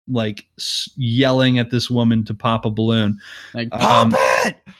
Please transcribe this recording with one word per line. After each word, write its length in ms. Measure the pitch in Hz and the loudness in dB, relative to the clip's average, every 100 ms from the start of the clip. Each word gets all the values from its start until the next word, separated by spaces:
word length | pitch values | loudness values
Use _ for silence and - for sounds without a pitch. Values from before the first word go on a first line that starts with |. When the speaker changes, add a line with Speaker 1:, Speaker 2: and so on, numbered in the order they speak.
| - | -6
Speaker 1:
like, 380 | 120 110 101 - - | -4 -4 -6 -16 -14
s-, 300 | - - - - | -10 -8 -8 -6
yelling 640 | 123 120 131 131 131 127 | -2 2 2 4 2 2
at 120 | 120 | 0
this 200 | 123 - | -2 -2
woman 340 | 123 117 113 | 0 2 2
to 100 | 107 | -2
pop 300 | 107 120 113 | -4 -2 -2
a 60 | 113 | -2
balloon. 480 | 107 113 113 104 101 - - - | -2 0 0 0 -2 -10 -20 -14
Speaker 2:
Like, 140 | 120 117 | -10 -8
Speaker 1:
Um, 380 | 117 - - 113 | -2 2 4 4
Speaker 2:
Pop 0 | - 523 - 240 | 2 2 0 -2
it! 100 | - _ - | -6 _ -16